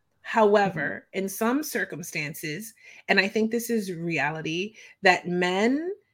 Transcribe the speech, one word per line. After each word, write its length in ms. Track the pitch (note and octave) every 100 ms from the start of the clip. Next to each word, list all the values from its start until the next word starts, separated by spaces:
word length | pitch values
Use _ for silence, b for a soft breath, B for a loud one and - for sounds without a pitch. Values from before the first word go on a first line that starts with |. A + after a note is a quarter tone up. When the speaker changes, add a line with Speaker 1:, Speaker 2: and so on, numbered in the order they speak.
| _ _
Speaker 1:
However, 840 | - A#3 G#3 G#3 G3 E3 D3 F#3+ _
Speaker 2:
Mm-hmm. 40 | F#3+
Speaker 1:
in 40 | F#3+
some 340 | - A3 C4+
circumstances, 1120 | D4+ G#3+ F#3+ D3 F3 E3 D3 D#3 D#3 D#3+ A3 - B B -
and 100 | G3
I 80 | G3+
think 220 | A3 A3
this 200 | A#3 A#3
is 220 | A3+ F#3+
reality, 840 | E3 E3+ D#3 C#3+ D#3+ D#3+ E3+ G#3 B B B
that 240 | F#3+ F3 F3
men 640 | F3+ F3+ F#3 A3+ C#4+ F4 G4+ _